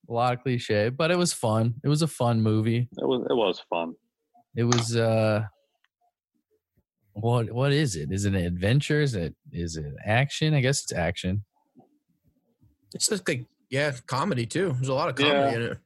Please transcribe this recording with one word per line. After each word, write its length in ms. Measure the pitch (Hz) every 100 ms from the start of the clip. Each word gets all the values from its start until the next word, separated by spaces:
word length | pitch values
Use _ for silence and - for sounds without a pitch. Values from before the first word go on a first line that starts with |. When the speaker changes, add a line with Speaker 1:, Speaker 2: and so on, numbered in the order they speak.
| -
Speaker 1:
A 60 |
lot 200 | 117 123
of 80 | 123
cliche, 480 | 135 120 - 104 107
but 220 | 131 160
it 60 | 175
was 160 | 175
fun. 420 | - 117 110 117 117
It 40 | 135
was 140 | 151
a 60 | 160
fun 340 | - 120 117
movie. 460 | 110 107 110 117 123 -
Speaker 2:
It 60 | 135
was, 200 | 127 -
it 40 |
was 280 | 131 104 - -
fun. 240 | 87 82 85 _ _ _ _ _ -
Speaker 1:
It 80 |
was, 320 | 120 120 113 117
uh, 500 | 113 110 110 104 107 _ _ _ _ _ _ _ _ _ _ _ _ _ _ _ _
what, 380 | 107 113 120 113
what 200 | 117 139
is 240 | 143 151 85
it? 160 | 71
Is 140 | 95 101
it 100 | 98
an 100 | 87
adventure? 560 | 87 95 135 - 151
Is 140 | 147 110
it, 200 | 80 - -
is 260 | 85 85 80
it 160 | 73 - 98
action? 480 | 113 143 - 156
I 80 | 151
guess 220 | 127 135
it's 100 | -
action. 500 | - 85 90 90 101 101 _ _ - _ _ _ _ _ _ _ _ _ _ _
Speaker 3:
It's 140 | - -
just 200 | 208 180
like, 180 | 139 123 _ _
yeah, 220 | 131 147 127 -
comedy 380 | 131 175 135 113
too. 260 | 156 190
There's 140 | 127 127
a 60 |
lot 160 | 135 165
of 60 | 131
comedy 200 | 143 143
Speaker 2:
Yeah. 200 | 139 117
Speaker 3:
in 60 |
it. 140 | 117 -